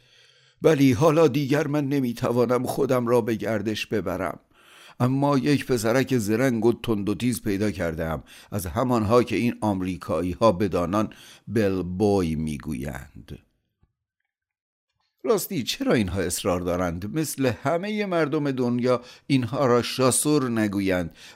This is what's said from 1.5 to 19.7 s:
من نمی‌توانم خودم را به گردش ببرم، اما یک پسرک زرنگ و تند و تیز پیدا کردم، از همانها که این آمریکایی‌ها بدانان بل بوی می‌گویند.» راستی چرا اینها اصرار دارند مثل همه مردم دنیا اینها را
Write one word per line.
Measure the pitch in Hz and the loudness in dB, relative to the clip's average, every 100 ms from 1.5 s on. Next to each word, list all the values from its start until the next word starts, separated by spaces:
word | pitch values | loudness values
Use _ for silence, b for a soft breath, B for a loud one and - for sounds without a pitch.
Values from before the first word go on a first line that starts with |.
| 143 151 | 0 0
من | 147 135 | -2 0
نمی‌توانم | 143 123 117 123 120 117 123 127 | 0 -2 -2 0 2 2 0 -2
خودم | - 131 127 120 | -2 0 0 2
را | 120 | 0
به | 110 | 0
گردش | 113 104 107 107 104 - | -4 -2 -2 -2 -4 -4
ببرم، | 110 90 87 87 - _ B B B B B | -4 -4 -4 -6 -8 _ B B B B B
اما | 123 135 143 139 | 0 2 2 2
یک | 143 139 - | 2 0 0
پسرک | 123 110 131 131 127 | 0 2 2 2 0
زرنگ | 101 110 135 113 | 0 0 2 2
و | 117 | 2
تند | 113 - 104 98 | 2 -2 -2 -2
و | |
تیز | 98 120 110 | -2 -2 -2
پیدا | 110 98 107 | -4 -2 -2
کردم، | 90 85 80 80 78 B B B | -2 -4 -4 -4 -6 B B B
از | 104 87 | -8 -4
همانها | 113 127 117 101 120 | -2 0 0 4 4
که | 120 95 | 4 0
این | 120 - | -2 0
آمریکایی‌ها | 107 95 92 87 - 82 90 85 113 | -2 -2 -2 -6 -4 -2 -2 2 2
بدانان | 90 101 87 85 104 104 B B B - | 2 -2 -2 0 -2 -2 B B B -4
بل | 110 101 95 | 0 0 0
بوی | 90 90 104 101 85 | -4 0 2 2 0
می‌گویند.» | 78 78 71 78 64 69 65 65 57 - - _ _ _ _ _ _ _ _ _ _ _ _ _ _ _ _ _ _ | -2 -4 -6 -8 -8 -8 -10 -16 -20 -18 -20 _ _ _ _ _ _ _ _ _ _ _ _ _ _ _ _ _ _
راستی | 269 208 - 180 | -2 0 0 -6
چرا | 107 - 262 | -6 -4 0
اینها | 143 95 95 | 0 0 -2
اصرار | 87 - 104 90 | -4 -2 -2 0
دارند | 87 87 90 87 104 151 | 0 -2 -2 -4 -6 -6
مثل | 156 - 131 | -6 -2 -2
همه | 107 139 170 208 214 202 | -2 -4 -4 -4 -4 -2
مردم | 170 147 151 143 | 0 0 -2 -2
دنیا | 127 123 123 127 120 B B - | -2 -2 0 0 -2 B B 0
اینها | 135 120 139 | 0 0 0
را | 131 | 2